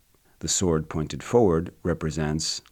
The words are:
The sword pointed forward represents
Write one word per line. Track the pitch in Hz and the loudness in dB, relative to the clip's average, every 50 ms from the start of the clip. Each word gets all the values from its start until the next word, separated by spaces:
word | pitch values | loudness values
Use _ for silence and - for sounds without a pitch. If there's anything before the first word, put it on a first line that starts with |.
| _ _ _ _ _ _ _ - | _ _ _ _ _ _ _ -8
The | - 82 | -4 -2
sword | - - 98 87 80 78 78 - | 0 2 2 2 2 2 0 -2
pointed | - 80 76 69 73 69 | -4 -4 -4 -4 -6 -10
forward | - - 123 120 113 92 80 82 87 87 - _ - | -2 2 4 4 6 6 4 2 0 -4 -8 _ -4
represents | 87 80 - 78 78 69 80 76 76 78 78 - - - - - _ | -4 -2 -2 -4 -4 -4 -2 -2 -2 -2 -2 -4 -4 -6 -8 -12 _